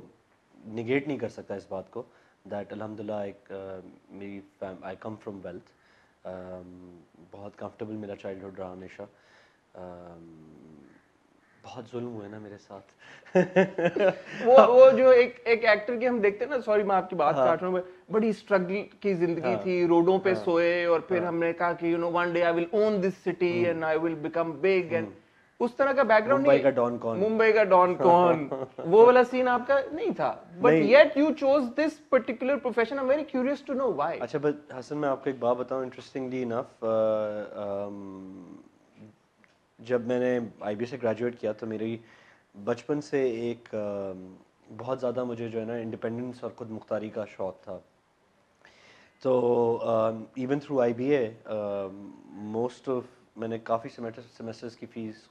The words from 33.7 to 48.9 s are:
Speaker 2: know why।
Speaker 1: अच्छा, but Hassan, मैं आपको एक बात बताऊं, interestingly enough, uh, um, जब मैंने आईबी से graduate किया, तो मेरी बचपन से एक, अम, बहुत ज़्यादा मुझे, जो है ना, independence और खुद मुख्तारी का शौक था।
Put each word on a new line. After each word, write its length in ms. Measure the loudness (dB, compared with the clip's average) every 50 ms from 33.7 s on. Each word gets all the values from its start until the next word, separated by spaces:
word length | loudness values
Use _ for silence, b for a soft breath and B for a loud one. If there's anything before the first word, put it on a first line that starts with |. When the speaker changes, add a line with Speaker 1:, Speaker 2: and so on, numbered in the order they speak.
| -4
Speaker 2:
know 240 | -2 -2 -2 -2 -2
why। 180 | -2 -4 -4 -6
Speaker 1:
अच्छा, 180 | -8 -6 -6 -2
but 160 | -2 -2 -4 -4 -10 -16
Hassan, 240 | -14 -14 -10 -8 -6
मैं 120 | -4 -2 -2
आपको 220 | -2 -2 -4 -6
एक 100 | -4 -2
बात 160 | 0 0 0
बताऊं, 340 | 0 -2 -6 -6 -6 -6 -8
interestingly 540 | -10 -16 -16 -12 -10 -8 -8 -6 -6 -6 -4
enough, 400 | -4 -4 -6 -6 -8 -10 -6 -4
uh, 720 | -2 0 2 2 2 0 0 -2 -4 -6 -8 -10 -10 -10 -10
um, 960 | -8 -8 -6 -6 -8 -8 -10 -14 -14 -14 -14 -16 -16 -16 -18 -18 -20 -20 -20 -20 -20 _ _ _ _ _ _ -20 -20 -20 _ _ _ _ _ _ _ _ _ _ _ _ _ -14
जब 260 | -6 -2 -2 -2 0 0
मैंने 420 | -2 0 0 0 0 -2 -2 -6 -10 -10
आईबी 240 | -8 -6 -6 -6 -6
से 120 | -8 -8 -4
graduate 400 | -4 -4 -2 -2 -4 -6 -6 -4
किया, 140 | -6 -6
तो 140 | -6 -6 -8
मेरी 340 | -8 -6 -6 -6 -6 -8 -8 b b b b b b b b b b -18
बचपन 440 | -10 -6 -6 -6 -6 -4 -6 -6 -6
से 300 | -6 -4 -2 0 0 0
एक, 440 | -2 -2 -6 -6 -6 -8 -12 -10 -8
अम, 600 | -6 -6 -6 -6 -6 -8 -10 -10 -12 -16 -18 -20 -20 _ _ _ _ _ -20 -16
बहुत 220 | -12 -8 -8 -6 -4
ज़्यादा 260 | -4 -4 -4 -4 -6
मुझे, 240 | -6 -6 -8 -8 -6
जो 100 | -6 -6
है 80 | -6
ना, 100 | -6 -8
independence 680 | -8 -8 -8 -10 -8 -8 -6 -6 -6 -8 -10 -12 -12 -12
और 60 | -12
खुद 180 | -12 -12 -14 -12
मुख्तारी 420 | -14 -12 -10 -8 -8 -6 -6 -8
का 140 | -8 -10 -10
शौक 300 | -10 -10 -8 -8 -8 -8 -12
था। 220 | -16 -16 -16 -16 _ _ _ _ _ _ _ _ _ _ _ _ _ _ _ _ b b b b b b